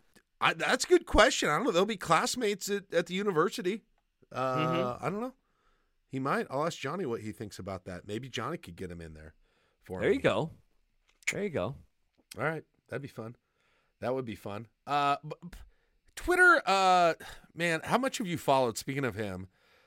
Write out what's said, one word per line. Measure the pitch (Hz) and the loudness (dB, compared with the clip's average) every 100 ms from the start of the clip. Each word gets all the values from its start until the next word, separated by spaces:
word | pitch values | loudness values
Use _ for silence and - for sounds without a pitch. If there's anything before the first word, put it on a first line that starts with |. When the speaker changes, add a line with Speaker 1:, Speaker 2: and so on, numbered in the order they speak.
| _ _ _ _ | _ _ _ _
Speaker 1:
I, | 147 | 2
that's | 165 156 247 | 2 2 0
a | - | 4
good | 359 - | 4 6
question. | - 233 - - | 6 6 6 2
I | 151 | 2
don't | |
know. | 247 | 2
They'll | 170 208 | 2 2
be | 220 | 0
classmates | - 165 247 247 214 208 - | 2 2 4 -2 -2 -2 -4
at, | 202 190 | -4 0
at | 165 170 | -2 0
the | |
university. | 185 208 156 185 - 180 220 - _ _ _ _ | -2 0 2 2 0 -4 -4 -8 _ _ _ _
Uh, | 123 131 127 | -4 -2 0
Speaker 2:
Mm-hmm. | 127 127 123 123 | 0 0 -2 -4
Speaker 1:
I | 131 | -6
don't | 202 | -4
know. | 254 - _ _ _ _ _ _ _ | -6 -10 _ _ _ _ _ _ _
He | 135 | -6
might. | 135 202 190 | -2 -2 -2
I'll | 131 | -4
ask | 160 - | -4 -4
Johnny | 135 175 | -8 -6
what | 151 113 | -4 -6
he | 107 | -8
thinks | 98 104 - | -10 -12 -10
about | 95 92 - | -10 -10 -10
that. | 90 101 | -14 -10
Maybe | 110 131 | -10 -8
Johnny | 120 117 175 | -8 -8 -8
could | - 85 | -12 -12
get | 92 | -12
him | 87 | -10
in | 82 | -14
there | 78 78 - _ _ _ _ | -16 -20 -20 _ _ _ _
for | - 92 | -12 -4
Speaker 2:
There | 131 | 0
Speaker 1:
me. | 262 | 2
Speaker 2:
you | |
go. | - 101 160 - _ _ _ _ _ _ - | 2 0 -2 -8 _ _ _ _ _ _ -8
There | - | -6
you | 208 | -4
go. | 131 95 139 - _ _ _ _ - | -2 -4 -6 -16 _ _ _ _ -6
Speaker 1:
All | |
right. | 143 160 - _ _ | -4 -4 -10 _ _
That'd | 120 | -10
be | 139 | -10
fun. | - 110 - _ _ _ _ _ _ | -12 -14 -16 _ _ _ _ _ _
That | 110 | -4
would | 131 | -4
be | 113 98 | -4 -8
fun. | 110 101 117 _ - | -10 -10 -12 _ -4
Uh, | 143 143 143 151 | 0 2 0 -4
b-, | - 175 | -14 -14
p-, | - - _ _ _ _ | -16 -20 _ _ _ _
Twitter, | - - 359 359 330 - | -8 0 6 8 6 4
uh, | 196 190 180 170 - - - - | 4 6 6 6 2 -6 -18 -18
man, | - 170 160 | -4 -2 -2
how | - 214 | 0 0
much | 262 - | 0 -4
have | 185 | -4
you | 160 | -2
followed, | - 135 123 107 | 2 4 4 -2
speaking | - 139 | -6 -4
of | 131 98 | -4 -4
him, | 104 92 95 _ _ _ | -6 -6 -10 _ _ _